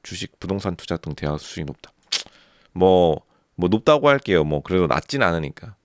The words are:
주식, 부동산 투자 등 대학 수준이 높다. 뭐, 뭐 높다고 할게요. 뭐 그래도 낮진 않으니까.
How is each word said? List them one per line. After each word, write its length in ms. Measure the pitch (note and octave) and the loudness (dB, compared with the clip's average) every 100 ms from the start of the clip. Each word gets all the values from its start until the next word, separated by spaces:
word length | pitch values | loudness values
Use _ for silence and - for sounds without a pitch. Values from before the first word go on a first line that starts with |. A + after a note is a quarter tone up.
주식, 380 | - F#2 F#2 - | -14 -12 -12 -10
부동산 360 | F2+ G2 G2 E2+ | -6 -6 -6 -8
투자 200 | - E2+ | -8 -8
등 180 | - | -8
대학 240 | C#2+ D2+ D2 | -8 -6 -6
수준이 280 | - - D2 | -10 -12 -10
높다. 260 | - - _ - - - _ _ _ _ | -12 -18 _ -10 -10 -10 _ _ _ _
뭐, 480 | F2 F#2 F#2 F2 D#2 _ _ _ | 2 4 6 4 0 _ _ _
뭐 140 | - F2+ | -4 0
높다고 400 | G#2+ - D3+ C#3+ | 2 4 4 4
할게요. 360 | C#3 - F2+ | 2 2 2
뭐 180 | D2+ D2 | 2 -2
그래도 240 | - F#2 E2+ | 0 0 2
낮진 360 | C2 - C#3 | 0 -2 -2
않으니까. 540 | G2+ E2+ D2 - A2+ G2+ | 0 0 -4 -10 -18 -20